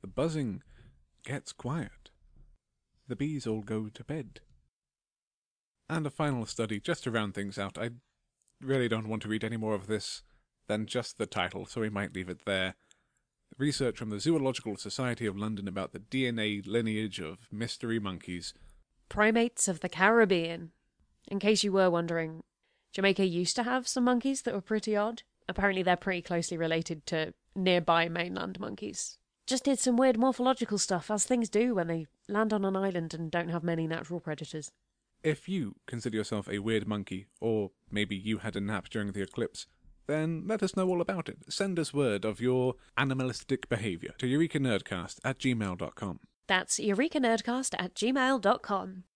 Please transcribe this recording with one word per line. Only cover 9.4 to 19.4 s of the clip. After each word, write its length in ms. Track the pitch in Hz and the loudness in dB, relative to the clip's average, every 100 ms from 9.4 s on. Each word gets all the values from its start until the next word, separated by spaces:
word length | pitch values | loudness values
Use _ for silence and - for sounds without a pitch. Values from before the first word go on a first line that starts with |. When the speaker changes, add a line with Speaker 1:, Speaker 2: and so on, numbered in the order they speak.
Speaker 1:
any 140 | 110 113 | -2 -2
more 180 | 110 | -2
of 120 | 107 98 | -2 -2
this 360 | 107 - - - _ _ _ _ | -4 -4 -12 -16 _ _ _ _
than 180 | 107 | -2
just 320 | 107 123 117 - | 0 -2 -4 -6
the 80 | |
title, 400 | 107 107 90 95 | -4 0 -2 -2
so 160 | 95 - | -8 -4
we 80 | 107 | -2
might 260 | 101 101 | -2 -4
leave 140 | 92 90 | -6 -8
it 160 | 90 | -8
there. 300 | - 95 92 - _ _ _ _ _ _ _ - | -2 0 0 -4 _ _ _ _ _ _ _ -2
Research 400 | 143 139 127 110 | -2 0 -2 -2
from 140 | 110 | -6
the 100 | 104 | -4
Zoological 560 | 143 165 135 127 - 101 | 2 2 2 -2 -6 -6
Society 480 | 104 - 127 117 | -8 -4 -2 0
of 100 | 110 | -2
London 320 | 98 107 107 98 | -2 -4 -4 -4
about 260 | 92 92 | -4 -6
the 80 | - | -8
D 260 | 104 131 127 | -6 0 0
N 120 | 117 | 0
A 220 | 107 104 95 | -2 -2 0
lineage 520 | 113 113 107 110 95 | 0 0 -2 -4 -6
of 300 | 80 85 - | -8 -10 -12
mystery 480 | 104 113 - 117 113 | -8 -6 -6 -2 -2
monkeys. 540 | 101 90 - 90 82 - - - _ _ _ | -2 -6 -8 -8 -8 -14 -20 -20 _ _ _
Speaker 2:
Primates 580 | - 214 226 | 4 4 6